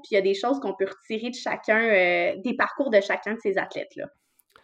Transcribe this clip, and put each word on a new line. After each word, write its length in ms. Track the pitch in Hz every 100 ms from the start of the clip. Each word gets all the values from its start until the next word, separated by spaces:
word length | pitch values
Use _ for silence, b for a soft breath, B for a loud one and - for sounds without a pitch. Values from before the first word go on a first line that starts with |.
puis 80 | -
il 40 | 208
y 20 |
a 40 |
des 120 | 190
choses 280 | 196 247 269
qu'on 120 | 196
peut 120 | 190 196
retirer 400 | - _ 220 240
de 60 | 262
chacun, 460 | 240 220 - 220
euh, 540 | 226 196 180 175 175 190 240
des 100 | -
parcours 340 | 208 - 269
de 120 | 208
chacun 320 | 196 185 202
de 60 | 220
ces 180 | 214 190
athlètes-là. 480 | - - - - - _ _ _ _ B